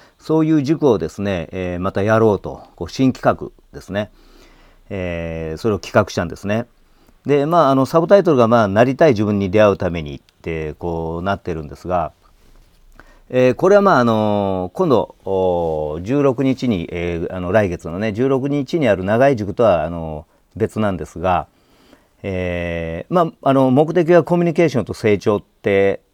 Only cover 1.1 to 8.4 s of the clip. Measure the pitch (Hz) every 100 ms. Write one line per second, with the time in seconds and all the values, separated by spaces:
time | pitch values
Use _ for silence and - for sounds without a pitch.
1.1 | - 101 90 78 92 90 87 95 101 104
2.1 | 110 113 98 76 67 - - - - 131
3.1 | 117 131 104 - - _ - - 98 107
4.1 | _ _ _ - _ _ _ - 101 90
5.1 | 85 82 80 80 80 117 98 - 113 101
6.1 | - 85 - 98 110 - _ _ _ _
7.1 | _ 131 143 143 170 139 135 131 165 165
8.1 | 202 180 135